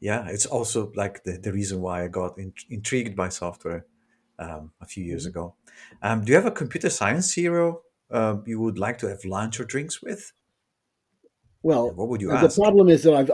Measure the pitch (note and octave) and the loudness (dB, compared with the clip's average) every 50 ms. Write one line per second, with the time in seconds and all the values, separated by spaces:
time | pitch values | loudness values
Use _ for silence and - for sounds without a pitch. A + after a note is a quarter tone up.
0 | - G2+ G#2+ A#2+ A2 E2+ F#2 G2+ - - C#3 A#2 A#2 A2 - A#2+ G#2+ G#2 - G2+ | -4 -4 -4 -4 -4 -6 -4 -4 -4 -2 -2 -4 -2 -2 -2 -4 -4 -4 -4 -4
1 | G2 G2 - - - F#2+ F2+ F2 F#2 G#2+ F#2+ G2+ G2+ F#2+ F#2+ F#2 F#2 F#2 F2+ F2 | -4 -4 -6 -10 -10 -10 -10 -8 -6 -6 -4 -4 -4 -4 -4 -4 -4 -4 -4 -4
2 | F2 F2 F2 F#2 F2+ F2 - - F#2+ F#2+ - - - - A#2+ G#2 G#2+ - C3 B2+ | -6 -6 -4 -4 -6 -6 -8 -10 -14 -14 -14 -16 -16 -12 -12 -10 -8 -4 -4 -4
3 | A#2 A#2 G2 G2 F#2 F#2 - - F2 F2 F2 - - E2+ E2+ E2+ - _ _ _ | -4 -4 -4 -4 -4 -4 -4 -6 -8 -8 -10 -8 -8 -8 -8 -8 -10 _ _ _
4 | _ _ _ _ _ _ _ - E2 E2 D#2+ D#2 D#2 D#2+ _ _ F#2+ - - G2 | _ _ _ _ _ _ _ -14 -12 -12 -12 -14 -14 -18 _ _ -20 -16 -12 -10
5 | F2+ E2+ F2 E2+ D2+ F2+ F2+ F2 E2+ E2+ - _ _ - - - - - - - | -8 -8 -8 -8 -8 -8 -8 -10 -10 -10 -12 _ _ -20 -20 -20 -20 -20 -18 -6
6 | - G#2 A2+ A2 G#2 A2 C3+ F3+ G3+ - - - D#3 B2 - E3 - E3+ - - | -2 -2 0 0 2 4 4 4 4 4 -2 -4 -6 -6 -6 -2 -2 -2 -2 0
7 | G#2 G2+ - E3+ F#3 - - F3+ F3 E3+ E3+ E3+ E3+ E3+ E3 E3+ _ _ _ _ | 0 0 2 2 0 0 0 0 0 0 2 2 2 2 0 -4 _ _ _ _
8 | _ - - A#2+ A2 G#2+ G#2+ G#2 G#2 A#2 A2+ A2 A2+ A2+ G2 F#2 G2 A2 B2 - | _ -4 -2 0 0 0 0 -2 -6 -6 -4 -2 -2 -2 -2 -2 -2 -4 -4 -4
9 | - G2 G2+ - - F#2+ F#2+ G2 A2 A2+ G#2 - B2 G#2+ - C#3 D3 E3+ - - | -6 -8 -8 -6 -8 -6 -4 -4 -4 -4 -6 -8 -8 -6 -6 -6 -6 -6 -10 -12
10 | - - G#3 G3 - - _ _ _ _ _ _ _ _ _ _ _ _ _ _ | -10 -12 -12 -12 -12 -20 _ _ _ _ _ _ _ _ _ _ _ _ _ _
11 | _ _ _ _ _ _ _ _ _ _ _ _ - D#3+ D3+ B2 A#2+ A#2+ E2+ F2+ | _ _ _ _ _ _ _ _ _ _ _ _ 2 2 4 4 2 0 -2 -4
12 | G#2 A#2+ B2 G#2+ G2+ E2+ - B2+ E3 D#3+ - F#3+ G3+ G#3 G3 G3+ F#3+ F3+ E3 D3+ | -4 -4 -4 -2 -2 0 2 6 4 4 6 6 4 6 8 8 10 10 8 8
13 | - D#3+ D3+ C#3 C#3 C3+ | 8 6 6 6 4 2